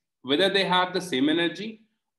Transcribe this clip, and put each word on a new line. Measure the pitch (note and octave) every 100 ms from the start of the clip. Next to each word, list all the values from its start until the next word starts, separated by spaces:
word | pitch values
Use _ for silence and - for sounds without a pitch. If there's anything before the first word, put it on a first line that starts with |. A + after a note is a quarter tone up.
| _ _
whether | B2 D3 G3
they | G3
have | F3+ F3+ F#3
the | F3+
same | - B2+ C#3+
energy | E3 E3+ - A3 - _ _ _